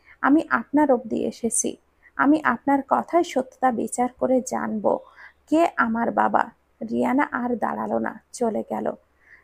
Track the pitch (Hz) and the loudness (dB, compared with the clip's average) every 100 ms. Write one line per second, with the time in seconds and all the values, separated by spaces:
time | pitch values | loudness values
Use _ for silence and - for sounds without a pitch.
0 | _ - - 294 - 254 226 285 302 247 | _ -2 2 2 2 -2 0 2 4 2
1 | 240 240 - - 233 - - - _ _ | 0 -4 -4 -4 -4 -4 -4 -6 _ _
2 | _ - 285 302 262 240 - 277 269 240 | _ 0 2 4 2 0 2 0 2 0
3 | - 330 339 269 254 - 254 226 226 - | 2 0 0 -2 -4 -2 -2 0 -4 -2
4 | 247 - 254 254 247 - 220 220 196 - | -4 -2 0 0 0 -4 -4 -2 0 0
5 | - - - _ - 311 339 - 240 226 | -2 -20 -20 _ -2 2 2 0 -2 -2
6 | 233 208 214 202 233 - _ - 220 233 | -2 0 2 2 -2 -8 _ -14 -6 -2
7 | 247 254 - - 240 240 226 - 214 214 | 0 0 0 -2 -4 -4 -4 -4 -4 -2
8 | 226 - _ - 233 208 - 220 220 - | -4 -8 _ -6 -4 -4 -6 -6 -6 -8
9 | _ _ _ - | _ _ _ -20